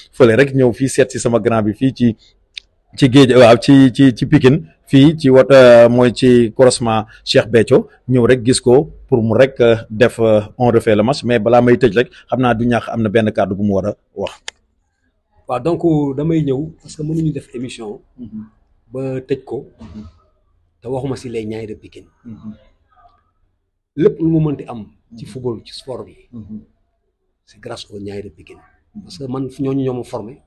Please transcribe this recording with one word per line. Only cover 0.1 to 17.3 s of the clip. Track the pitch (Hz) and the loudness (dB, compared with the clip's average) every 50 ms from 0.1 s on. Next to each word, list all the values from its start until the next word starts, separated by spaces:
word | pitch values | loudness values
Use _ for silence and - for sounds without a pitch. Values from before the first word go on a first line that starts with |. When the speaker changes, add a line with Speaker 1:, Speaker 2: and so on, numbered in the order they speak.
| _ | _
Speaker 1:
fële | - 135 117 110 | 2 2 2 4
rek | 113 143 139 131 | 2 0 0 0
ñëw | 135 131 123 110 | 0 0 0 0
fii | - 131 131 | -2 -4 -4
seet | - - 131 - | -2 -2 -2 -2
si | - 120 | -4 -6
sama | - 123 117 117 | -4 -2 -2 -2
grand | 101 117 113 113 107 | -2 -2 -2 -2 -2
bi | 107 101 | -4 -4
fii | - 135 135 123 | -4 -4 -4 -2
ci, | - 123 120 104 - _ _ _ _ _ _ _ - - _ _ _ _ _ - | -2 -2 -2 -2 -4 _ _ _ _ _ _ _ -20 -20 _ _ _ _ _ -4
ci | - - 135 | -2 0 2
géej, | 113 143 139 120 120 | 4 4 4 6 6
waaw, | 127 127 - 120 117 | 6 6 6 6 4
ci, | - - 139 135 135 131 117 | 4 4 4 6 6 4 4
ci, | - 139 135 120 | 2 2 2 2
ci | - 143 | 0 -2
Pikine, | 120 - 151 151 131 135 - - - _ _ _ | 0 2 2 4 2 2 0 -2 -10 _ _ _
fii | _ - 135 135 151 165 | _ 2 4 4 4 2
ci | 160 - 135 | 2 2 4
wat-, | 131 131 127 135 | 4 4 6 6
euh, | 139 135 127 123 120 117 117 117 | 6 8 8 8 8 8 8 6
mooy | 120 123 123 123 107 | 4 2 0 0 0
ci | - - 127 123 120 117 110 110 | 0 2 2 4 2 2 0 0
croisement | - 135 127 123 - 120 113 110 110 107 - - - _ | 2 2 2 2 0 -2 -4 -4 -4 -6 -8 -12 -14 _
Cheikh | - - 131 117 113 | -2 -2 -2 0 0
Béthio, | 110 113 107 - 127 214 233 - _ _ _ - | 0 0 2 2 2 0 0 -2 _ _ _ -2
ñëw | 127 127 117 | 0 0 2
rek | 113 131 127 107 | 2 2 0 0
gis | 120 123 - | -2 -2 0
ko | - 127 120 139 156 156 - - - - | 0 2 2 2 2 -2 -8 -20 -8 -4
pour | - 117 110 | -2 -2 -2
mu | 113 107 | 0 2
rek, | 110 - - - - | 2 2 0 0 0
euh, | 120 117 113 110 110 - | 2 2 2 0 -4 -8
def, | 110 104 123 113 - - | -4 -2 0 0 0 0
euh, | 113 113 110 107 101 101 - - | 0 0 2 0 0 -4 -6 -2
On | 123 120 | 0 0
refait | 113 113 - 117 110 | 2 2 2 2 2
le | 104 104 | 2 0
match. | 117 147 - - | 0 -2 -4 -4
Mais | 117 120 117 | -2 -2 0
balaa | 104 117 120 120 123 | 0 2 2 4 4
may | 123 123 | 4 2
tëj | 113 - 117 90 | 2 2 0 0
rek, | 113 123 - _ - _ _ | 0 -2 -4 _ -20 _ _
xam | 123 120 | -4 -2
naa | 131 123 117 | -2 -2 -2
du | 110 117 | -2 -2
ñàkk | 120 120 113 - - | -2 -2 -4 -4 -6
am | - 117 110 | -6 -4 -4
na | 110 | -2
benn | 95 113 107 107 101 | 0 0 0 0 -2
kàddu | - 101 95 101 | -2 -4 -4 -4
bu | 90 104 | -4 -2
mu | 104 98 | -2 -2
war | 95 92 | -2 -2
a | 104 104 - _ _ _ | -4 -8 -10 _ _ _
wax. | - 98 - - - _ - - _ _ _ _ _ _ _ _ _ _ _ _ _ _ _ _ _ _ - | -12 -10 -10 -12 -14 _ -20 -20 _ _ _ _ _ _ _ _ _ _ _ _ _ _ _ _ _ _ -10
Speaker 2:
Waaw, | 127 123 | -8 -6
donc | 123 160 170 165 170 170 156 151 147 139 135 | -4 -4 -4 -2 0 0 0 0 -2 -4 -4
damay | 131 151 160 165 160 151 | -4 -4 -2 -2 -2 -2
ñëw | 139 131 131 147 160 - _ _ | -2 -4 -4 -6 -10 -12 _ _
parce | - - | -20 -16
que | - 151 | -12 -10
mënuñu | 151 160 165 165 156 | -8 -6 -4 -4 -4